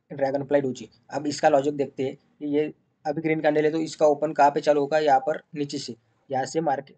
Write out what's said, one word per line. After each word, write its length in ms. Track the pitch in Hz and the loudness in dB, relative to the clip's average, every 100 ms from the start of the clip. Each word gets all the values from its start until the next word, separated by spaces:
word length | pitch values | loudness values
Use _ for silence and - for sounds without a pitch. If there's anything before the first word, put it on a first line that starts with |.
| _ | _
ड्रैगनफ्लाई 480 | 143 135 139 139 143 | -4 -2 -2 0 0
Doji। 280 | 135 - - _ _ | 0 -6 -12 _ _
अब 160 | 131 151 | -6 -6
इसका 220 | 143 156 | 0 4
logic 280 | 143 143 147 | 4 2 -2
देखते 260 | 135 - | -6 -4
हैं 120 | 131 | -6
कि 320 | 143 _ _ 147 | -6 _ _ -4
ये 240 | 143 151 - _ _ | -2 -2 -6 _ _
अभी 180 | 151 147 | -8 -4
green 180 | 160 156 | -2 0
candle 240 | 156 151 | 2 2
है 60 | 156 | 0
तो 80 | 160 | 0
इसका 260 | 160 - 151 | -6 0 2
open 260 | 143 151 | 2 -2
कहाँ 180 | 156 143 | 4 4
पे 100 | 151 | 4
चालू 200 | 147 147 | 2 2
होगा, 180 | 143 156 | 2 2
यहाँ 220 | 151 135 | 4 2
पर 220 | 151 151 - | 2 -4 -6
नीचे 240 | 151 143 143 | -8 -6 -6
से, 160 | 127 113 _ _ _ | -10 -14 _ _ _
यहाँ 140 | 131 | -4
से 160 | 131 160 | -2 -2
market, 360 | 160 139 - | 0 -2 -6